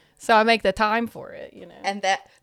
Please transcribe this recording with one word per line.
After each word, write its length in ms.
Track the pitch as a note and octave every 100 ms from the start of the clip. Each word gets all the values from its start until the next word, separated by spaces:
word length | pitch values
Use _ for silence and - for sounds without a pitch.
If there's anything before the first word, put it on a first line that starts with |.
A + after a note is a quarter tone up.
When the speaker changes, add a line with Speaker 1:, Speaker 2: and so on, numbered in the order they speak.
| _ _
Speaker 1:
So 160 | -
I 80 | G#3+
make 180 | A3 A3
the 100 | G3
time 340 | F#3+ G#3+ A3+ A#3
for 240 | - -
it," 200 | - -
you 120 | G3 F3
know? 80 | -
Speaker 2:
And 180 | F#3+ G3+
that, 280 | F#3+ F#3+ - _